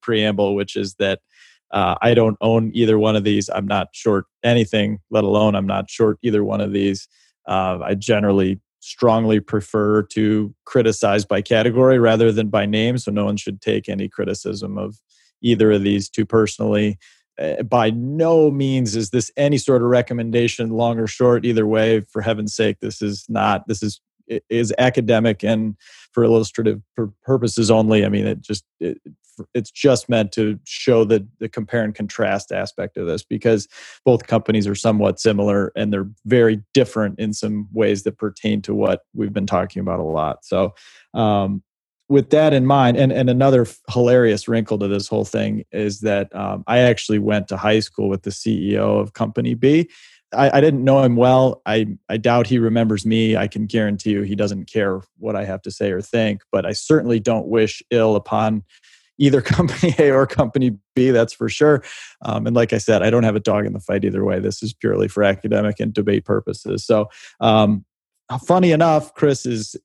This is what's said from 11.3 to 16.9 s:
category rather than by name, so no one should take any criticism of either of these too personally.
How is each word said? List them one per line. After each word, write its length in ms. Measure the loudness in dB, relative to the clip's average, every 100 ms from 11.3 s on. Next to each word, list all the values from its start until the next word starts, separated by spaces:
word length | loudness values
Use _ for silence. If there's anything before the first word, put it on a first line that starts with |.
| -4
category 560 | 0 0 2 4 4 6
rather 340 | 4 4 4
than 160 | 2 0
by 180 | 0 0
name, 320 | 0 0 -2
so 120 | -4
no 140 | -4
one 120 | -2 -4
should 240 | -6 -8
take 280 | -4 -4 -4
any 200 | -6 -6
criticism 720 | -6 -6 -6 -8 -8 -8 -8
of 180 | -10 -12 _ _ _ _
either 300 | -2 2 4
of 100 | 4
these 260 | 2 0 -4
too 160 | -6
personally. 760 | -2 0 0 -2 -2 0 -2